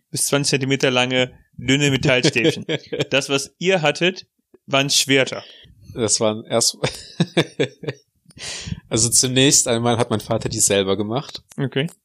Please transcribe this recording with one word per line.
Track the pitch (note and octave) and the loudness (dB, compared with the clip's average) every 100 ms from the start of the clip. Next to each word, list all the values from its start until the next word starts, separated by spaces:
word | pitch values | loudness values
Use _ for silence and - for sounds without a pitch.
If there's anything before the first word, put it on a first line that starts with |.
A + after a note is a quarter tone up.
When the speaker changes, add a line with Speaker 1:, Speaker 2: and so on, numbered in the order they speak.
| _ | _
Speaker 1:
bis | C#3+ - | -6 -2
zwanzig | C#3+ C#3+ | 0 0
Zentimeter | C#3+ C3+ C3+ C#3 | 0 0 0 2
lange, | B2 B2 B2+ B2+ - _ | 2 0 0 -2 -4 _
dünne | - B2 C#3 C#3+ | -6 0 2 2
Metallstäbchen. | C3+ D3+ B2+ D3+ B2 D3+ - - D3+ - | 2 2 4 2 2 0 0 -4 -8 -6
Speaker 2:
<laughs> | - C#3+ | -6 0
Speaker 1:
Das, | C3+ C#3 | -2 0
was | D3 - - | -2 -4 -4
ihr | F3 F#3+ | 0 2
hattet, | D3+ D3 E3+ F#3+ - _ _ _ - | 2 0 -2 -2 -12 _ _ _ -4
waren | C3+ C#3 | -2 0
Schwerter. | - - C3+ B2+ - - - - - - - | 0 2 2 2 -4 -12 -20 -20 -20 -14 -4
Speaker 2:
Das | G#2+ - | 0 2
waren | A2 A2 - | 0 -2 -2
erst, | A#2 - - | 0 0 -2
<laughs> | - - - - F3 - - - C#3 - D3+ - _ _ _ - - - - - - | -6 -6 -8 -4 -2 -2 -2 -2 -6 -6 -12 -14 _ _ _ -16 -14 -12 -10 -12 -4
also | A2+ A#2 | -2 2
zunächst | - B2+ B2+ C#3 D3 C3 | 2 2 4 4 4 2
einmal | A2+ A#2+ A2+ | 0 2 0
hat | A#2+ | 0
mein | G#2+ | -2
Vater | - A2 - | -2 -4 -4
die | A2 | -2
selber | - G2+ F#2+ G2 | 2 2 2 0
gemacht. | G#2 B2 - - - - | -2 -6 -8 -14 -12 -8
Speaker 1:
Okay. | C3+ C#3 E3 - | -4 -4 -6 -8